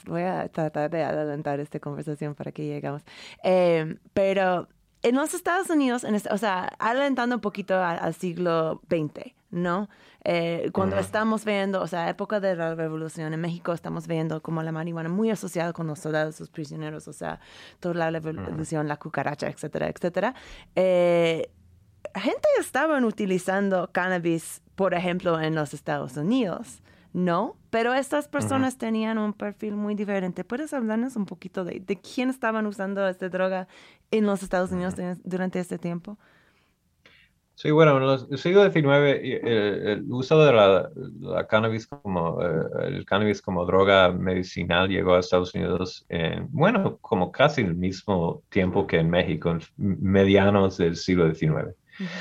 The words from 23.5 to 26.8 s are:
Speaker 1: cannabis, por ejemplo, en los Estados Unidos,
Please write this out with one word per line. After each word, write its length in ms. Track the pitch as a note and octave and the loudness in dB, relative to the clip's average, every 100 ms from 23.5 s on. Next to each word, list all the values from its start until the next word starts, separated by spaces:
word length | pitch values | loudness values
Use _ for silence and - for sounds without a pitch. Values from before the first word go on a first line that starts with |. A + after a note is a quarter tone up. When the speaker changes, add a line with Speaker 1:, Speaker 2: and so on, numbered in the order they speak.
| F#3+ G3 F#3 - | 0 2 0 0
Speaker 1:
cannabis, 720 | F#3 F#3 F3+ E3+ E3 - - _ | -2 0 0 0 0 -4 -18 _
por 200 | - F#3+ | -2 0
ejemplo, 460 | F3 F3+ F3 F3 D#3+ | 2 0 0 0 0
en 140 | D#3 | 0
los 200 | D#3+ D3 | 0 -2
Estados 420 | D3 - D3 C#3+ D3 | -6 -6 -4 -4 -4
Unidos, 640 | D#3+ C4 G3 - A3+ - | 0 2 0 -4 -10 -20